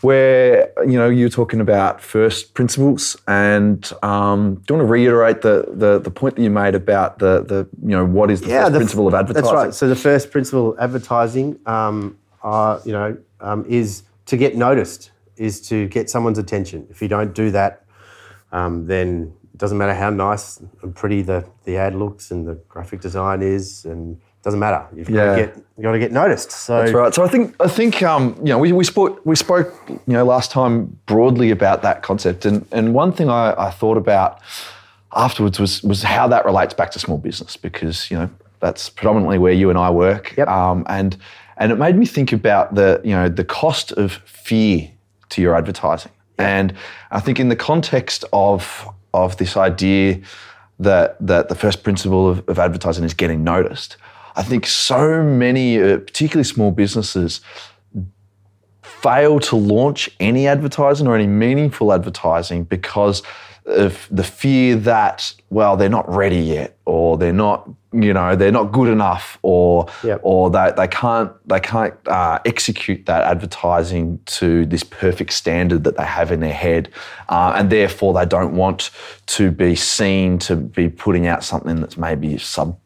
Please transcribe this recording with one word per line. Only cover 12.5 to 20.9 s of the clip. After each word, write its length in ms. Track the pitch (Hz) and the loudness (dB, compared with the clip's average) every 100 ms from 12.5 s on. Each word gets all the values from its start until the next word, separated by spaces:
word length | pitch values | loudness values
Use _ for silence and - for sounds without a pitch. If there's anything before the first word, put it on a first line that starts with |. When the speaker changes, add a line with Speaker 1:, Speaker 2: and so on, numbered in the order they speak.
| 107 107 107 | 0 0 -2
Speaker 2:
you 80 | - | -4
know, 240 | 104 104 113 _ _ | -6 -6 -8 _ _
um, 240 | 101 104 110 | -6 -6 -2
is 360 | 120 110 98 _ _ - | -2 -2 -6 _ _ -6
to 100 | 127 | 0
get 180 | 135 | 0
noticed, 580 | 117 123 135 90 - - _ _ _ | 0 0 2 -2 -8 -20 _ _ _
is 280 | 110 101 - | -8 -8 -6
to 200 | 110 101 | -4 -4
get 220 | 117 110 | -4 -4
someone's 260 | 123 117 107 | -2 -2 -2
attention. 500 | 98 104 92 82 - | -4 -6 -6 -12 -18
If 100 | - | -10
you 80 | 107 | -4
don't 240 | 104 107 | -4 -4
do 180 | 95 110 | -2 -2
that, 340 | 98 98 - _ _ - - - - _ | 0 -2 -4 _ _ -20 -20 -20 -20 _
um, 340 | 90 87 85 82 | -6 -6 -6 -4
then 460 | 95 90 87 80 80 _ | -2 -2 -4 -8 -14 _
it 20 | - | -8
doesn't 220 | 101 101 | -4 -2
matter 160 | 101 | -2
how 160 | 90 101 | -2 -2
nice 500 | 101 98 104 - - 95 _ | -2 -2 -2 -8 -18 -20 _
and 120 | 92 | -16